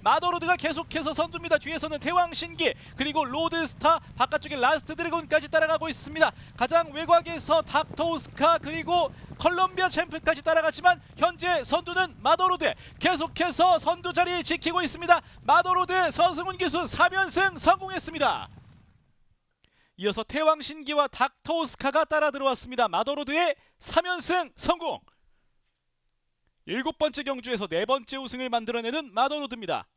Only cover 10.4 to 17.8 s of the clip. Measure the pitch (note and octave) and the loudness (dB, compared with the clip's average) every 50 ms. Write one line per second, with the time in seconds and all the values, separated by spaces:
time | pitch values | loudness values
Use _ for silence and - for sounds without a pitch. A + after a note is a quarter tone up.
10.4 | - D#4+ D#4+ E4 D#4 D#4+ - - D#4 F4+ F4+ D4+ - - - - D4 F4+ F4 - | 0 2 2 4 2 2 -2 4 4 4 4 4 -2 -20 -4 0 0 0 0 -2
11.4 | E4 F4+ F4+ D#4 B3 - C#4 E4+ F4 E4+ F4 F#4 F#4 E4+ A#3+ - G#3 C4 D#4+ E4 | -2 0 0 0 0 0 0 -2 0 0 0 0 0 0 -2 -2 2 2 4 4
12.4 | F#4 F#4 F4+ F4 D#4+ A3+ - - - - - - - E4 F#4 C#4+ D#4+ E4 - - | 4 2 2 2 0 -2 -2 -2 -12 -20 -14 0 0 2 2 2 -2 -6 -2 -2
13.4 | E4 F4+ C4+ - E4+ F#4 F4+ D#4 - D4 F4 F4+ F4 F4+ F4 E4+ F4+ F4+ F4+ F4 | -2 -2 2 4 6 6 6 4 2 0 -2 -2 -4 -4 0 0 0 2 0 -2
14.4 | C4 - E4 E4 - D#4+ E4+ F4+ F4 C#4 - E4 E4+ E4 F4 D#4+ - - - - | 0 -2 -2 -2 -2 -2 -2 0 -2 -2 -6 -6 4 4 4 4 4 -6 -20 -8
15.4 | - - C#4+ E4+ F4 F4+ F#4 F#4 F#4 F4+ F4+ F#4 F4+ D#4+ - - F4 F#4 E4+ D4 | 2 4 6 6 6 4 2 2 2 2 2 2 2 2 2 2 2 2 2 -2
16.4 | F4 F#4+ F#4 F4 F4+ D#4+ B3+ E4+ E4+ A3+ - - D#4+ F4+ F#4 F#4+ F#4+ E4+ - F4 | -6 -6 -4 -2 -2 -2 0 -2 -4 -4 2 2 2 2 4 0 0 0 2 0
17.4 | F#4+ G4 F4+ C#4 - D#4 F#4 F#4+ | 0 0 0 2 4 4 4 4